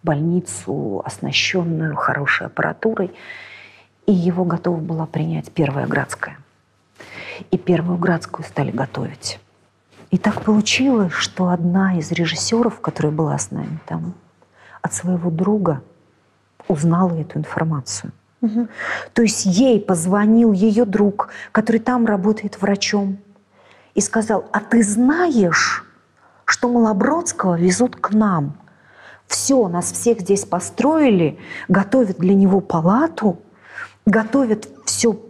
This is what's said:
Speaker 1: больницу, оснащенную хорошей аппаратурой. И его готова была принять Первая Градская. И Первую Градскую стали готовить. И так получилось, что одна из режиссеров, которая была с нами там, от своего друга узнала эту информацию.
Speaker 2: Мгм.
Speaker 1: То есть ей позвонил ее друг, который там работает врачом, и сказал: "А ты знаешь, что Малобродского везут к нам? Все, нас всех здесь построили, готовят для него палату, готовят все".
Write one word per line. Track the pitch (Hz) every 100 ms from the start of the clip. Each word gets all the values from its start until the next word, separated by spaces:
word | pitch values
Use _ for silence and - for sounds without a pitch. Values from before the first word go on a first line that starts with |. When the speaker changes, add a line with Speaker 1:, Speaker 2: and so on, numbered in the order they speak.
Speaker 1:
больницу, | 170 147 160 175 175 - - 143 135 98 -
оснащенную | - 139 139 - 185 170 160 160 147
хорошей | - 135 143 - -
аппаратурой. | - - - 226 220 185 - - - - - - - _ _ -
И |
его | 185 170 180
готова | 175 170 175 170
была | 160 160 160
принять | 156 160 160 151
Первая | - 143 139 123
Градская. | 143 135 - - - _ _ _ _ _ _ - - - - -
И | 185
Первую | - 170 170 175
Градскую | 180 165 - -
стали | 156 - 135
готовить. | - 143 - - - - - _ _ _ _ _ _ -
И | 185
так | 214 -
получилось, | - 214 214 - 269 240 185
что | - - - 180
одна | 175 170 185 190 180
из | 151
режиссеров, | 170 165 165 - 226 240 214
которая | - - 151
была | 151 151 147
с | -
нами | 151 156 160 -
там, | 170 165 - _ _ _ _ - -
от | -
своего | - 175 180 175
друга | 160 185 214 170 131 - _ _ _ _ _ _ _ -
узнала | 160 165 170 185 165
эту | 151 160
информацию. | 147 - 160 147 127 - - - _ _
Speaker 2:
Мгм. | 233 214 226 - - - -
Speaker 1:
То | -
есть | 226 - 196
ей | 180 262 214
позвонил | - 175 175 202 208 226 233
ее | 190 220 208 233
друг, | 202 208 196 - - -
который | - 220 226
там | 226 254 220
работает | 208 196 214 208 -
врачом, | 202 196 - 208 196 196 - _ _ _ _ _ _ -
и |
сказал: | - 226 220 208 -
"А | 208
ты | - 233
знаешь, | 208 208 247 330 359 247 180 160 - - - _ _ _ _ _
что | - 190 247
Малобродского | 240 226 202 262 320 339 - 190 170
везут | 180 185 247 -
к | -
нам? | 208 214 170 143 147 - _ _ - - - _
Все, | - - 277 202
нас | 175 170
всех | - 233 226
здесь | 180 196 196
построили, | 180 - - 277 320 285 190 156 - - - -
готовят | 185 196 262 214 180
для | 180 196
него | 190 190
палату, | 196 170 165 226 330 330 214 170 - _ - - - _ -
готовят | 220 220 277 254 214 - - -
все". | - 233 196 -